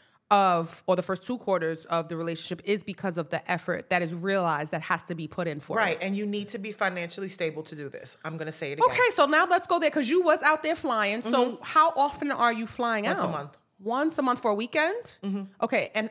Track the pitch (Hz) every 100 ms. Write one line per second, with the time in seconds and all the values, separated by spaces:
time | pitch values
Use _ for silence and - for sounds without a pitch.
0 | _ _ - 202 190 170 165 - - 180
1 | 180 190 - 247 - 180 160 160 - 165
2 | 160 165 170 160 - 170 - 208 - 180
3 | 196 170 151 160 - 180 - - - 180
4 | 165 170 190 196 170 147 156 160 - 170
5 | - 165 156 - 170 147 - 226 196 160
6 | 190 202 208 208 202 220 208 - 190 180
7 | 170 196 190 - 160 151 156 151 143 -
8 | - - 156 160 156 151 143 143 494 -
9 | 494 - 285 302 349 359 - 349 302 302
10 | 233 359 339 311 294 311 311 330 294 220
11 | 202 220 226 247 247 220 - 254 226 -
12 | 285 - 294 262 233 226 226 - 233 220
13 | 214 - - 151 143 - _ _ 196 254
14 | 311 311 262 247 233 208 240 - 320 466
15 | - - 202 196 190 - 226 226 135 220
16 | 214